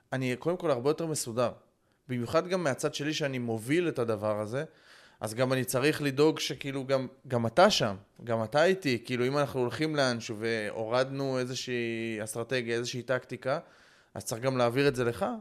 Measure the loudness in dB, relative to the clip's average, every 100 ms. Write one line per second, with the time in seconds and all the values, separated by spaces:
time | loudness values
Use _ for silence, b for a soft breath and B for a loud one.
0 | -6 -2 0 0 0 0 2 2 2 0
1 | 0 -2 -2 0 0 -2 _ _ _ _
2 | -6 -4 0 0 0 0 0 0 -2 -2
3 | -4 -2 -2 -2 -2 -4 0 0 0 0
4 | -2 0 0 -2 -2 -4 -6 B B B
5 | B B -6 0 0 0 0 2 2 2
6 | 0 4 4 4 -4 -6 -6 -6 0 0
7 | -2 -10 -4 0 2 6 6 6 0 -2
8 | -12 -12 -2 -2 2 4 4 4 2 -2
9 | 0 0 0 2 0 0 -2 0 -2 2
10 | 2 0 -4 -4 -2 -2 -2 -4 0 2
11 | 0 0 -2 0 -2 -4 -4 -2 -2 -2
12 | -4 -4 -6 -6 -2 -2 0 -2 -2 -6
13 | -2 -2 -4 -8 -4 -4 -6 b b b
14 | b -12 -8 -4 -2 2 2 4 2 2
15 | 0 0 -4 -4